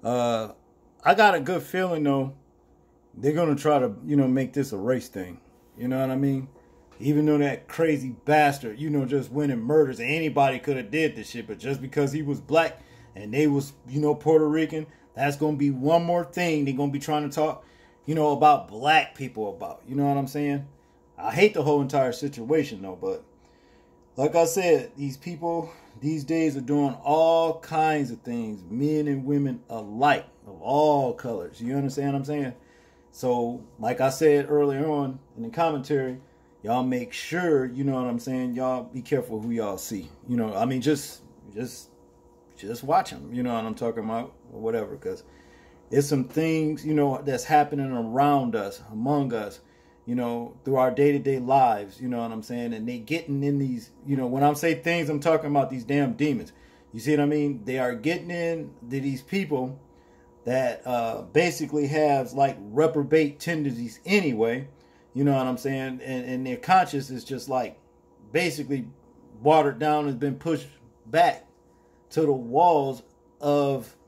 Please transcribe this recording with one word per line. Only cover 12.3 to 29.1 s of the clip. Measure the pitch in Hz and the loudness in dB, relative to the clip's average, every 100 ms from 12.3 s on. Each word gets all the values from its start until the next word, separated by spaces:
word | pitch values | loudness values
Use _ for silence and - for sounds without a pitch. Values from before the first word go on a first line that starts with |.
| 139 | -6
black | - 156 160 - - - - | 0 2 2 -2 -20 -20 -20
and | - 104 | -14 -6
they | 123 151 | 2 2
was, | 139 139 - - | 2 -2 -12 -8
you | 135 | -2
know, | 147 | 0
Puerto | 143 151 160 151 | 0 4 4 4
Rican, | 156 156 160 151 - _ | 2 0 -4 -10 -16 _
that's | - 139 143 | -2 -2 0
gonna | 156 147 | -2 0
be | 143 | 0
one | 131 139 170 | 0 4 2
more | 170 175 | 4 0
thing | 170 - 175 156 | -2 -2 0 0
they're | 139 | 0
gonna | 131 143 | 0 -2
be | 139 | -2
trying | 139 151 147 | -2 -2 -2
to | |
talk, | 143 156 - - - - _ - | -2 -2 -2 -12 -20 -20 _ -6
you | |
know, | 156 151 | 0 2
about | 143 151 147 - | 6 6 6 2
black | 104 139 156 - | -4 2 2 2
people | - 135 107 107 | -8 -12 -6 -6
about. | 95 90 - - | -6 -12 -12 -8
You | |
know | 135 143 | -2 0
what | 139 | 0
I'm | 135 | -2
saying? | 147 147 143 139 - _ _ _ - | -4 -2 -4 -6 -18 _ _ _ -8
I | - | -6
hate | 139 208 | 4 4
the | 208 | 4
whole | 143 147 | 2 2
entire | 135 143 127 | 2 0 0
situation, | 120 143 131 113 160 139 104 | 0 -8 -8 0 0 0 -8
though, | 95 92 | -12 -8
but | 92 95 - _ _ _ _ _ _ _ _ - | -6 -6 -10 _ _ _ _ _ _ _ _ -2
like | 147 | 0
I | 165 165 | 4 2
said, | 196 180 151 - - | 2 4 4 2 -8
these | 143 131 | -8 -8
people | - 165 170 170 165 - - 110 | -10 -6 -4 -4 -6 -14 -20 -8
these | 143 160 | -4 -4
days | 135 165 160 139 | -2 2 2 0
are | |
doing | 123 147 139 120 | 0 2 2 -2
all | 139 156 165 165 165 165 | 0 4 6 6 2 -2
kinds | - 160 156 151 135 | -4 0 2 2 -2
of | 113 | -6
things, | - 120 110 107 85 | -8 -6 -6 -10 -8
men | 113 143 151 | -2 0 0
and | 147 | 0